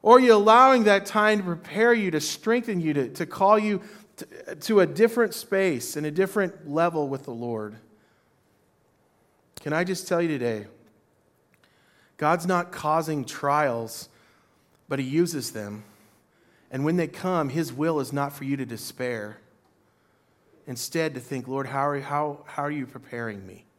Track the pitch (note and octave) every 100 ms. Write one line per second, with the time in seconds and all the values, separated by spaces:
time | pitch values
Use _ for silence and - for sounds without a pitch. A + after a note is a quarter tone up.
0 | G#3 B3+ B3+ G#3+ G#3 A3+ C4 B3+ G#3 G3
1 | G3 G#3+ G#3+ G#3+ F#3 E3+ - F3 A#3 A#3
2 | F#3+ D#3 D3+ - - A#3+ A#3+ F#3 D#3+ D3
3 | B2 - E3+ - G3 G#3+ G#3+ F#3+ - -
4 | - - - - - D#3 - G#3 F3 C#3+
5 | A3+ A3+ A3+ - - G3 F#3+ C3+ - D3+
6 | D3+ D3+ F#3+ G#3 F#3 - D3 D3 E3+ D#3+
7 | C#3+ C3+ C3+ A#2 A#2+ A2+ G#2+ A2 _ _
8 | _ _ _ _ _ _ _ _ _ _
9 | _ _ _ _ _ - D3+ D#3 F3+ F#3
10 | - F3 E3+ D3 A#2+ A2 G2+ - _ _
11 | _ _ _ _ _ _ _ _ _ _
12 | _ - D3+ E3+ F3 F3+ F3 - D3+ D#3+
13 | D#3+ D3+ B2 - C#3+ D3 D3 A#2 A2+ -
14 | - _ _ _ _ _ _ _ _ C#3
15 | C3 D3+ F3 D#3+ A#2+ A2+ G2+ G#2 - _
16 | _ _ _ _ _ _ _ C3 D3 F3+
17 | E3 - F#3 F3+ C#3+ C#3+ D#3 B2+ D#3+ D#3
18 | C3 C#3 C#3+ C#3+ C3+ C#3 B2 A#2 - -
19 | B2+ A#2 G#2 G#2+ _ _ _ _ _ _
20 | _ _ _ _ _ _ - B2 - E3+
21 | D#3+ B2+ A#2+ C3+ A#2 C3+ C3+ C#3 C#3+ C#3+
22 | C#3 D3 D3+ C#3+ - - C#3+ D3 B2 B2+
23 | - A#2+ A#2 G2+ F#2+ F#2+ _